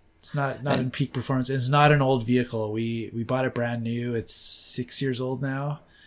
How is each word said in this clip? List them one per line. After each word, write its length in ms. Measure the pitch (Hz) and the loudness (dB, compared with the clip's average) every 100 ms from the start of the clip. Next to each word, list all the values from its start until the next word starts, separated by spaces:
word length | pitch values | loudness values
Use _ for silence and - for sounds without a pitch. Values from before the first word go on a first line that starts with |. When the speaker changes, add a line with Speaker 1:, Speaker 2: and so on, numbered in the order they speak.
| _ _ | _ _
Speaker 1:
It's 140 | - | -6
not, 280 | 147 139 117 | -2 -2 -2
not 120 | 135 | -2
Speaker 2:
And 80 | 139 127 | 0 0
Speaker 1:
in 40 | |
peak 220 | - 135 | 0 -2
performance. 380 | 127 117 131 127 | -2 0 0 2
It's 180 | 135 123 | 0 2
not 240 | 143 147 | 6 6
an 100 | 147 | 6
old 240 | 135 131 113 | 4 2 4
vehicle. 460 | 123 120 113 107 | 2 2 -2 -2
We, 380 | 110 113 117 110 | -2 -2 -4 -4
we 80 | 117 | -6
bought 200 | 110 127 | -2 0
it 100 | 131 | 0
brand 280 | 123 120 120 | -2 -2 -2
new. 300 | 113 120 120 | -2 -4 -2
It's 200 | 117 - | -4 -2
six 680 | - - - - - 123 - | -4 -4 -4 -4 -4 -2 -2
years 200 | 135 123 | 0 -2
old 200 | 127 131 | -4 -4
now. 400 | 135 135 143 147 - _ | -4 -4 -4 -6 -12 _